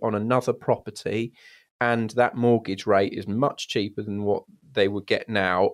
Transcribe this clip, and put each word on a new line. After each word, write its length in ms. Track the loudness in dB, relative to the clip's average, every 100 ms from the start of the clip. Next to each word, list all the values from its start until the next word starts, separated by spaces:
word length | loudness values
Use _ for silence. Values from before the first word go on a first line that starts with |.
on 120 | -2
another 380 | -2 0 0 0
property, 800 | -2 0 -2 -2 -10 -4 -4 -4 _ -20 -20 _ -4
and 300 | 0 0 0
that 240 | 2 2
mortgage 520 | 2 4 4 2 -4 2
rate 260 | 2 2
is 140 | -2 -4
much 420 | -2 -2 -2 -6
cheaper 340 | -4 -4 -6
than 200 | -8 -4
what 220 | -2 -2 -4 _ _ 0
they 120 | 0
would 180 | 0 -2
get 220 | -2 0
now, 420 | 0 2 2 2